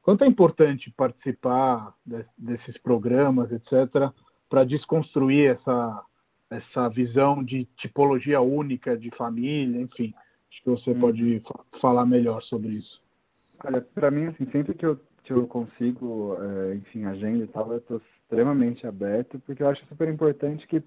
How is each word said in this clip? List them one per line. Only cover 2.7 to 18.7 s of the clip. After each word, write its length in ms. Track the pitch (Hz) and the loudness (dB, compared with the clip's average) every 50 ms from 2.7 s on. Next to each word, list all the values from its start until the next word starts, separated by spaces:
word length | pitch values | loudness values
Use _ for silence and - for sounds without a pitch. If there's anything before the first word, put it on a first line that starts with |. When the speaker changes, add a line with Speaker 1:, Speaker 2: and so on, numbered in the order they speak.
| 123 - | -18 -12
Speaker 1:
programas, 760 | _ - 123 117 104 120 123 131 143 139 131 127 120 107 120 | _ 0 0 0 2 2 2 4 4 4 2 0 0 -2 -4
et 100 | 113 - - | -10 -6 0
cetera, 440 | - 131 131 127 _ 147 139 135 - _ _ _ _ _ _ _ | 2 2 2 4 _ 0 0 0 -2 _ _ _ _ _ _ _
pra 160 | - 135 135 | 4 4 4
desconstruir 880 | 127 135 151 - _ - 160 156 156 - 147 135 135 135 143 147 139 123 | 4 2 -4 -4 _ -2 -2 -2 0 -2 0 2 4 4 6 6 4 4
essa, 480 | - _ - 127 123 120 113 110 104 - _ _ _ _ _ _ _ _ _ | 2 _ -2 -2 0 -2 -4 -6 -10 -16 _ _ _ _ _ _ _ _ _
essa 380 | 117 117 - _ - 131 123 120 | -14 -14 -14 _ -4 -2 -2 -2
visão 540 | 107 123 123 117 113 131 139 139 143 139 135 | 0 -2 -2 0 2 2 4 4 2 0 -2
de 220 | 120 131 131 123 - _ | -4 -4 -6 -6 -8 _
tipologia 640 | _ - 127 _ - 143 143 135 127 123 143 143 139 | _ -16 -12 _ 2 2 2 2 0 0 0 2 2
única 560 | 123 127 139 147 151 143 131 127 - 135 123 | 2 2 2 -2 -2 -4 -6 -6 -4 -4 -4
de 140 | 113 110 120 | -4 -4 -12
família, 680 | 117 - 123 117 117 117 120 139 151 147 139 127 120 120 | -10 -8 -6 -6 -4 -4 -4 -2 -2 -2 -2 -2 -2 -4
enfim. 320 | 127 123 - - 120 110 104 _ _ _ _ _ _ _ | -6 -8 -6 -6 -8 -8 -8 _ _ _ _ _ _ _
Acho 120 | - - _ | -20 -8 _
que 80 | 131 | -2
você 200 | 123 117 - - | -2 -2 0 -2
Speaker 2:
Uhum. 100 | 123 123 | 0 2
Speaker 1:
pode 400 | 123 120 113 113 117 120 117 110 | 2 2 2 2 2 0 0 0
fa-, 240 | - - - - - _ - - | -4 -10 -16 -16 -16 _ -12 0
falar 240 | - 131 123 123 123 | 2 2 4 4 4
melhor 360 | 123 123 120 120 117 113 107 - | 4 4 4 2 2 -2 -4 -6
sobre 300 | - - 117 104 110 107 | -6 -6 -6 -6 -6 -6
isso. 280 | 104 - - - _ _ _ _ _ _ _ _ _ _ _ _ _ - | -8 -10 -12 -20 _ _ _ _ _ _ _ _ _ _ _ _ _ -8
Speaker 2:
Olha, 160 | - 131 127 | -4 -4 -4
pra 300 | 123 _ _ - - 143 | -4 _ _ 0 0 2
mim, 160 | 139 147 156 | 2 2 -2
assim, 180 | 165 160 _ 139 127 | -4 -4 _ -8 -4
sempre 240 | - 143 151 - 185 | -2 -2 -2 -2 -6
que 100 | 160 - | -2 -2
eu, 140 | 165 151 139 _ _ _ _ _ | -2 -2 -2 _ _ _ _ _
que 100 | - 131 | -2 0
eu 140 | 123 123 | 0 0
consigo, 880 | 120 - 123 117 110 _ _ 120 120 123 123 127 120 117 110 104 101 98 85 | 0 -4 -8 -8 -8 _ _ -2 -2 -2 -4 -6 -8 -6 -6 -6 -6 -6 -6
é, 340 | 98 101 98 98 95 95 95 | -6 -6 -6 -4 -4 -4 -6
enfim, 300 | 101 101 - _ 113 107 | -6 -10 -12 _ -10 -8
agenda 400 | 98 98 98 104 107 113 117 113 | -8 -8 -6 -4 -4 -2 -2 -4
e 20 | |
tal, 260 | 104 - 110 110 113 117 | -4 -6 -8 -6 -6 -6
eu 80 | 120 | -8
tô 200 | - _ 120 113 _ _ _ _ _ | -8 _ -10 -10 _ _ _ _ _
extremamente 600 | _ 117 113 120 139 143 139 123 120 | _ 0 0 2 2 2 2 0 0